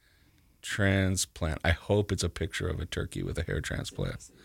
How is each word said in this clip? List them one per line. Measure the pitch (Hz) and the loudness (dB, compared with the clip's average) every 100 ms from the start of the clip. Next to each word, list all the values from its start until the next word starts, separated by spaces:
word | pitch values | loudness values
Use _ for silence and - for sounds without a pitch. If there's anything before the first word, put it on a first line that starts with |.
| _ _ _ _ _ _ | _ _ _ _ _ _
transplant. | - - 98 98 95 95 - - 80 73 | -8 2 4 6 4 2 -2 -2 -4 0
I | 82 | 2
hope | 85 - 104 98 | 2 4 2 4
it's | 95 | 0
a | - | -2
picture | - 80 - 87 | -2 -4 -2 -4
of | 80 | -4
a | - | -4
turkey | - - 50 | -6 -6 -4
with | 50 - | -4 -4
a | |
hair | - - | -2 -4
transplant. | - - - - 50 - - - | -2 -4 -6 -4 -4 -6 -12 -20